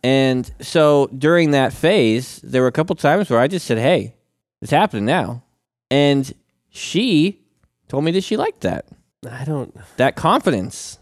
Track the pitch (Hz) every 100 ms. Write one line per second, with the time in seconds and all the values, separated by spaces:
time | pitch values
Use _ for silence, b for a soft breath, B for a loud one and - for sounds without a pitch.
0 | 123 135 135 127 120 - - 170 151 143
1 | 139 131 147 170 160 143 127 - 156 202
2 | 113 113 127 - - 127 127 120 160 175
3 | 147 180 196 117 135 185 - 113 127 170
4 | 110 _ _ _ _ _ 104 143 208 113
5 | 107 180 110 120 _ _ _ _ _ 135
6 | 143 139 135 - _ _ _ - - 170
7 | 247 160 175 196 _ _ _ _ _ 135
8 | 160 185 185 220 440 - 90 - - -
9 | _ _ 113 127 139 147 123 - - -
10 | 127 - 165 254 196 113 95 - - -